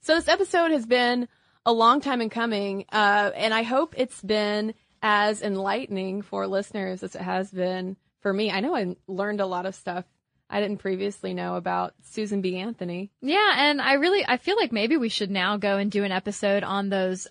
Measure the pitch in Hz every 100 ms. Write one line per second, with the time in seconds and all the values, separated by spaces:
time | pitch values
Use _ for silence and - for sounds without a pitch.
0 | - 320 330 370 381 359 330 302 226 247
1 | 240 247 240 _ _ _ - 233 226 269
2 | 277 254 226 233 233 208 202 196 190 214
3 | 208 208 202 - 220 220 226 262 320 -
4 | 247 - 190 214 208 208 214 - _ _
5 | 214 208 208 208 208 190 190 208 269 196
6 | 190 196 202 196 190 196 202 208 190 185
7 | 185 - 180 185 190 185 180 185 185 190
8 | _ _ 202 196 214 185 247 320 185 180
9 | - 185 208 208 190 180 185 190 - 180
10 | 180 _ _ _ _ 202 208 202 196 185
11 | 202 196 190 180 180 180 180 180 180 _
12 | - - 214 202 190 180 202 233 175 175
13 | 196 _ 262 359 427 302 294 285 262 277
14 | 320 392 294 247 - 415 311 220 226 311
15 | 233 - 202 196 185 208 202 196 202 202
16 | 202 185 208 202 208 202 - 196 196 196
17 | 185 185 -